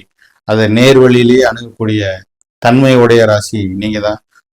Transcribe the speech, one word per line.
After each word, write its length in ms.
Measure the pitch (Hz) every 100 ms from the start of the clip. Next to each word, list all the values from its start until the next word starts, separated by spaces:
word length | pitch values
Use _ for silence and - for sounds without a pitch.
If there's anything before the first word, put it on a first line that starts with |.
| _ _ _ _ -
அதை 180 | 110 107
நேர் 320 | 110 131 135
வழியிலேயே 440 | 127 123 120 127 123
அணுகக்கூடிய 560 | 117 117 - 110 107 98 92 _ _ _ _
தன்மை 320 | 117 127 135 127
உடைய 260 | 117 117 107
ராசி 360 | 104 - 107 98 92
நீங்க 240 | 104 107
தான். 200 | 104 107 _ _ _